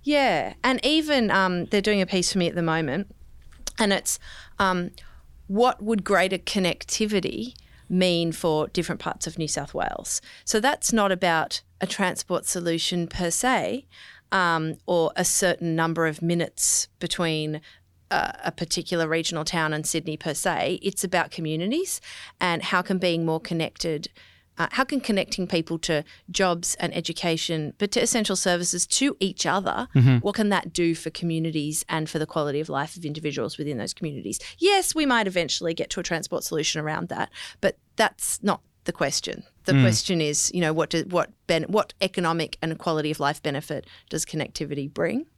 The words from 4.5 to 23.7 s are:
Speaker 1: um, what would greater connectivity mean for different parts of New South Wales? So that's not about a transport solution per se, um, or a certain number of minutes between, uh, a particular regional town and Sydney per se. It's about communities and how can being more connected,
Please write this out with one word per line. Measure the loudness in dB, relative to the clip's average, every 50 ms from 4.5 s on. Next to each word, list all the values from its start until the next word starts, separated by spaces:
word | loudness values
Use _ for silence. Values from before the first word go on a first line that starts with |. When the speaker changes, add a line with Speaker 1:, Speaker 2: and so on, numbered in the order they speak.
| -2 0
Speaker 1:
um, | 2 2 2 0 -2 -6 -10 -16 -20 -20 -20 -20 -20 -20 -20 -20 -8 -2
what | 2 4 4 4 4 0
would | -2 0 0 0 2
greater | 2 4 4 4 2 0 -4
connectivity | -4 -4 -2 0 2 0 0 -2 -6 -6 -2 -2 0 2 2 0 0 0 -4 -6 -8 -10 -12 -18 -20 _ -20 -20 -8 -2
mean | 2 4 4 4 4 2 2 0
for | -2 0 0 2 2 2 0 0
different | -2 -2 -2 -2 -4 -4
parts | -4 -8 -6 -6 -8
of | -8 -4 -4
New | -4 -4
South | -2 -4 -6 -6 -4
Wales? | -4 -4 -2 -4 -6 -6 -6 -6 -6 -8 -10 -20 -10 -4
So | 0 0 2
that's | 2 2 0 2 0 2
not | 2 4 4 4
about | 2 2 2 2 4 2 2 0 -4 -8 _ _ _ _
a | -6 -6
transport | -2 0 0 0 0 -4 -4 -2 -2 -2 -2
solution | -2 -4 -2 0 0 0 0 0 0 0 -2 -2 -2
per | -2 -2 -2 0
se, | 0 0 2 2 2 2 0 0 -2 -4 -8 _ -20 -20 -20 -20 -20 -20 _ _
um, | 2 2 4 4 2 2 0 -2 -6 -6 _
or | 0 2 4 4 2 2
a | 0 0
certain | 2 2 2 2 2 2 2 0 0 2
number | 2 2 0 2 0 0
of | 0 0 0
minutes | 0 0 2 2 0 -2 _ -2 -2 0 0 0 -2 -4 _ _
between, | -6 -6 -2 0 0 0 0 0 -2 -4 -4 -6 -10 -14 -20 _ _ _ _ _ _ _
uh, | 0 0 0 -2 -4 -6 -6
a | -8
particular | -4 -4 -4 -4 -4 -4 -2 -2 0 0 0 2
regional | 0 0 0 -2 -4 -4 -4
town | 0 0 2 2 2
and | 0 -2 -2
Sydney | -2 -2 -2 -2 -4 -8
per | -4 -4 -4 -4
se. | 0 0 0 0 2 0 0 -2 -2
It's | -4 -4 -4 -4
about | -4 0 0 0 0 0
communities | -4 -6 -4 -4 -2 -2 -2 -2 -2 -2 -2 -4 -6 -10 -10 -14 -16 -16 -18 -18 -6 _
and | 0 0 0 -2
how | -2 0 0 0
can | 2 0 -2 0
being | 2 0 2 2 2
more | 0 0 -2
connected, | -2 -4 -2 -2 -2 -4